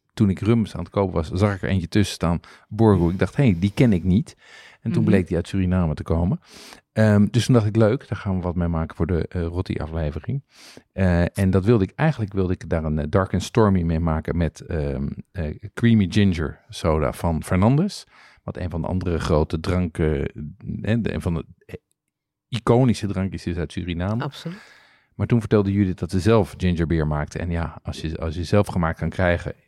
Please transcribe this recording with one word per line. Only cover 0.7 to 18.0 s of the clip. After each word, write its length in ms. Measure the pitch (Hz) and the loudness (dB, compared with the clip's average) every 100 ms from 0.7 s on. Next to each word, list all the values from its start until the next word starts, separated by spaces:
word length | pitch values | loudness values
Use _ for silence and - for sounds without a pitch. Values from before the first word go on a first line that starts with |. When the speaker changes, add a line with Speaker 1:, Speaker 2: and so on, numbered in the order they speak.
| - | -6
Speaker 1:
aan 40 | |
het 60 | 87 | -6
kopen 240 | 101 98 | -2 0
was, 180 | 87 80 | -2 -2
zag 240 | 92 104 95 | 0 0 0
ik 60 | |
er 80 | - | -2
eentje 180 | 95 85 | -2 0
tussen 280 | 110 98 - | 0 0 0
staan, 240 | 85 85 - - _ | -2 -2 -4 -20 _
Borgo. 420 | 107 110 95 85 | 2 4 6 4
Ik 100 | 92 | 2
dacht, 160 | 95 - | -2 2
"Hé, 80 | |
hey, 120 | 139 85 | 2 2
die 120 | 101 - | 0 2
ken 180 | 127 | 2
ik 100 | 90 | 4
niet." 320 | 90 92 - - _ - - - | 2 2 0 -10 _ -20 -20 -10
En 100 | 117 | -4
toen 100 | - | 0
Speaker 2:
Mhm. 100 | - | 4
Speaker 1:
bleek 160 | 95 87 | 2 2
die 80 | 87 | -2
uit 120 | - | -2
Suriname 460 | 98 90 92 82 | -2 2 2 0
te 100 | 71 | -2
komen. 360 | - 82 87 160 - - - - _ | -2 0 0 -2 -6 -20 -20 -20 _
Ehm, 320 | - 110 104 104 | 2 4 6 4
dus 140 | 120 - | 2 2
toen 80 | |
dacht 120 | 123 107 | 2 4
ik, 80 | 107 | 4
"Leuk, 320 | 110 131 - | 4 2 -4
daar 100 | 101 | -6
gaan 160 | 101 92 | -4 -2
we 60 | |
wat 140 | 87 85 | -2 -2
mee 120 | 85 | 0
maken 280 | 82 82 - | -2 -4 -4
voor 120 | 80 | -2
de, 200 | 85 - | 0 -2
eh, 140 | 90 85 | -4 -4
Rotti-aflevering." 960 | 87 - - 78 80 76 80 - 139 - _ - - _ | -4 -6 -6 -6 -4 -4 -6 -6 -8 -8 _ -20 -20 _
Eh, 440 | - 95 87 87 - | -2 2 2 0 0
en 120 | 95 | 2
dat 160 | 92 95 | 2 4
wilde 180 | 117 | 2
ik, 80 | 95 - | 2 0
eigenlijk 380 | 156 139 104 | -2 0 -4
wilde 200 | 98 92 | -2 -2
ik 160 | 92 82 | -4 -2
daar 140 | 82 | -2
een, 160 | 78 78 | -2 -2
eh, 60 | 76 | 0
Dark 240 | 98 95 | 0 0
and 100 | 92 | -2
Stormy 380 | - - 107 95 | -2 2 4 4
mee 180 | 82 82 | 0 0
maken 380 | 82 80 - 82 | 0 -2 -2 -2
met, 240 | 80 - | -2 -4
ehm, 460 | - 80 71 67 69 - - | -8 -4 -4 -4 -6 -8 -12
eh, 140 | 87 78 - - | -8 -8 -8 -14
creamy 320 | - 117 113 90 | -2 4 4 4
ginger 500 | 104 98 82 73 - _ | 4 2 2 -4 -8 _
soda 440 | - 85 78 67 | -4 0 2 0
van 300 | - 87 80 | -2 -2 -2
Fernandes. 600 | - 90 107 139 196 - | -2 2 4 2 0 -4